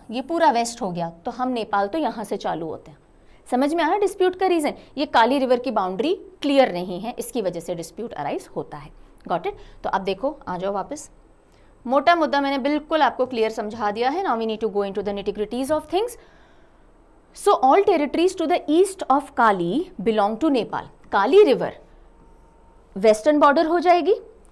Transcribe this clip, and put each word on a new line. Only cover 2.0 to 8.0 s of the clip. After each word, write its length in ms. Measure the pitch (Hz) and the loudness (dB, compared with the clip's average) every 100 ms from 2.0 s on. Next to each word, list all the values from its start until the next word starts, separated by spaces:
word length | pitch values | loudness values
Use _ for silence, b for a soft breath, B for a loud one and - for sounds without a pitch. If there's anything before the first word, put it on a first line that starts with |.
| 269 214 | -4 -6
से 120 | 208 202 | -8 -6
चालू 300 | 202 160 165 | -6 -6 -8
होते 240 | 104 - | -12 -16
हैं। 80 | - _ _ b b - | -20 _ _ b b -4
समझ 240 | 247 285 | 0 0
में 100 | 330 | 0
आया 140 | 311 403 | 0 2
डिस्प्यूट 380 | 392 - 370 370 | 0 2 0 2
का 100 | 381 | 0
रीजन? 260 | 339 277 - B 262 | 2 0 -6 B -8
ये 80 | 285 | 0
काली 320 | 254 226 277 | 2 4 2
रिवर 200 | 254 240 | 2 0
की 120 | 262 | 0
बाउंड्री 440 | 214 185 190 294 381 - - | -2 -2 -2 -2 -2 -6 -6
क्लियर 300 | 285 277 262 | 0 4 4
नहीं 280 | 175 180 175 | 2 -6 -8
है, 140 | 220 - | -10 -8
इसकी 240 | 226 240 | -6 -4
वजह 180 | 185 170 | -4 -6
से 140 | 165 | -8
डिस्प्यूट 380 | 170 160 - | -8 -10 -12